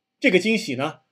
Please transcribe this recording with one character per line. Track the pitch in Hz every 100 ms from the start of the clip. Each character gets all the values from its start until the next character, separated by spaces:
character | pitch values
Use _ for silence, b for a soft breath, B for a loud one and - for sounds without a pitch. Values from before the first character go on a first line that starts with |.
| _ _
这 | 277
个 | 180
惊 | 202 220
喜 | 214 123
呢， | 151 - _